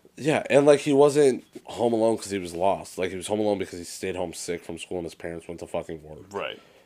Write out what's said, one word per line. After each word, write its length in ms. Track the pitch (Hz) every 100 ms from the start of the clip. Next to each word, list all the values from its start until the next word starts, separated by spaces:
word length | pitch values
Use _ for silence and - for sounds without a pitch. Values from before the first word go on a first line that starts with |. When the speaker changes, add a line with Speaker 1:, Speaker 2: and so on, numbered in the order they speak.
| _ -
Speaker 1:
Yeah, 280 | 135 143 -
and, 160 | 135 143
like, 160 | 143
he 120 | 151
wasn't 500 | 139 143 139 139 117 - - -
home 260 | - 120
alone 240 | 113 113 107
'cause 120 | 98
he 100 | 98
was 140 | 87 85
lost. 420 | 95 85 - -
Like, 120 | 92
he 80 | 92
was 100 | 85
home 120 | 107
alone 160 | 107 98
because 220 | 92 90
he 40 |
stayed 320 | 85 - 95 90
home 160 | 87
sick 300 | 80 - 87
from 140 | - 82
school 200 | - 90
and 60 | 82
his 100 | -
parents 320 | 87 85 -
went 120 | 85
to 80 | 85
fucking 360 | 87 80 82
work. 280 | 76 76 98
Speaker 2:
Right. 280 | 98 71 - - _